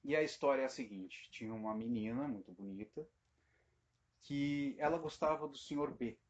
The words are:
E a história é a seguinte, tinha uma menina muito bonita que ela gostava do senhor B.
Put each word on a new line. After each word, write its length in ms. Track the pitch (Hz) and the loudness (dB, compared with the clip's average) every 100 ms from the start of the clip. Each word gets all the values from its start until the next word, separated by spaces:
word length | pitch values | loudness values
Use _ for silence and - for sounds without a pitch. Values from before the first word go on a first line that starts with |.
E 140 | 139 151 | 2 4
a 60 | |
história 400 | 156 - 139 135 | 4 4 4 4
é 20 | |
a 60 | 131 | 2
seguinte, 580 | - 113 98 92 - - | -2 -6 -6 -10 -12 -14
tinha 220 | - 110 | -8 -6
uma 220 | 110 107 | -2 -2
menina 520 | 110 113 120 107 120 143 | 0 0 0 0 0 -2
muito 240 | 104 92 | -4 -8
bonita 540 | 90 98 98 107 - 156 _ _ _ _ _ _ _ _ _ _ _ | -10 -8 -8 -8 -8 -12 _ _ _ _ _ _ _ _ _ _ _
que 540 | - 143 143 143 143 131 | -4 0 2 2 0 2
ela 180 | 147 165 | 2 2
gostava 500 | 156 - 156 151 151 | 0 0 2 2 0
do 120 | 139 | -8
senhor 340 | - 143 147 | -4 0 0
B. 260 | - 117 - | 0 -4 -4